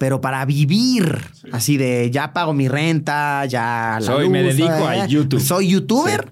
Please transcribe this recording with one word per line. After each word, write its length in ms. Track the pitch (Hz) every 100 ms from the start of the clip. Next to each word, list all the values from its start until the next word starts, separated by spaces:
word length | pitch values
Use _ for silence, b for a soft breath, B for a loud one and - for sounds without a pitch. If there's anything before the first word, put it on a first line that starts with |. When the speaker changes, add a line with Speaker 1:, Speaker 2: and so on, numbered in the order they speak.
Speaker 1:
pero 220 | 135 135
para 200 | 131 131 135
vivir, 720 | 143 143 190 254 254 170 - -
Speaker 2:
Sí. 140 | - -
Speaker 1:
así 240 | 131 113 143
de, 340 | 131 123 120
ya 220 | 131 151
pago 220 | 180 170
mi 140 | 151 131
renta, 760 | 143 160 160 160 147 147 143
ya 540 | 139 120 117 120 113 110
la 60 | 110
Speaker 2:
Soy, 240 | 131 147
me 120 | 185
Speaker 1:
luz, 140 | 185 135
Speaker 2:
dedico 340 | - 160 151
Speaker 1:
eh, 100 | 120
Speaker 2:
a 40 | -
YouTube. 340 | 143 143 131
Speaker 1:
soy 280 | 139 180 190
youtuber, 560 | 190 139 233 339 415 -